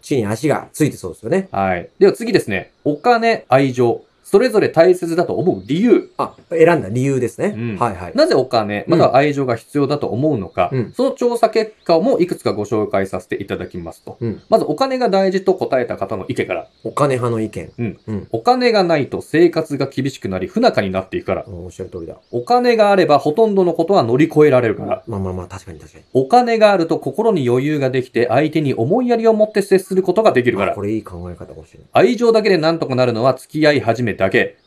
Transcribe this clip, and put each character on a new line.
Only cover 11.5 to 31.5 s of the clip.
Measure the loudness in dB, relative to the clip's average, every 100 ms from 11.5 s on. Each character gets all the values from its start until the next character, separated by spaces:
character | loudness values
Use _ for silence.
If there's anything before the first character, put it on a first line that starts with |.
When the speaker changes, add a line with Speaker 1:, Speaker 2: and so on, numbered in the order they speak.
| 0 -4 -6
Speaker 2:
果 | 0 2
も | 2 0
い | 0
く | -2
つ |
か | -4
ご | -4
紹 | -4 -2 -2
介 | -2 -2
さ | -6
せ | -8
て | -10
い | -8
た | -8
だ | -8
き | -12
ま | -14
す | -16
と。 | -20 -10
Speaker 1:
う | -8
ん。 | -8 -2
Speaker 2:
ま | 0
ず | 0
お |
金 | -2 -2 -2
が | 0
大 | 0 0
事 | 0
と | -2
答 | -2 -2 -2
え | -4
た | -6
方 | -8 -8
の | -6
意 |
見 | -6 -4
か |
ら。 | -6 -10 _
Speaker 1:
お | -10
金 | -2 -2
派 | 0 -2
の | -4
意 | -6
見。 | -8 -14 -8
Speaker 2:
う |
ん。 | -8 -8 -10
Speaker 1:
う |
ん。 | -10 -8
Speaker 2:
お | -4
金 | 0 0 2
が | 2
な | 0 0
い | -2
と | -8
生 | -2 2 2
活 | 2 -4 -6
が | -6
厳 | -4 -6
し | -6
く | -8
な | -6
り、 | -4
不 | 0
仲 | 0 0
に | -2
な | -4
っ | -6
て | -8
い |
く | -4
か | -6
ら。 | -6
Speaker 1:
う |
ん、 | -14
お | -16
っ |
し | -14
ゃ |
る | -14
通 | -12
り | -14
だ。 | -16 _
Speaker 2:
お | -8
金 | 0 2 2 2
が | 4
あ | 4
れ | 4
ば | 2
ほ | 2
と | 2 2
ん |
ど | 2
の | 0
こ | 0 2
と |
は | 2
乗 | 2 2
り | 2
越 | 4 4
え |
ら | 4
れ | 2
る |
か | -2
ら。 | -6 -8 -8
Speaker 1:
ま | -6
あ |
ま | -6
あ |
ま | -8
あ、 | -10
確 | -16
か | -18
に | -20
確 | -20
か | -20
に。 | _
Speaker 2:
お | -2 2
金 | 2 2 4
が | 4
あ | 4
る | 0
と | -2
心 | -4 -2 0
に | 0 0
余 | 0
裕 | 0 -2
が | -2
で | -2
き | -2
て、 | -2 0
相 | 0 0
手 | 0
に | -2
思 | -2 0 0
い | 0
や | 2
り | 2
を |
持 | 2 2
っ |
て | 0
接 | 2 0
す | 2
る | 0
こ | 0
と | 2
が | 4
で | 4
き | 2
る | 0
か | -2
ら。 |
Speaker 1:
あ、 |
こ | -4
れ | -4
い | -6
い |
考 | -8 -14 -14
え |
方 | -14
か | -16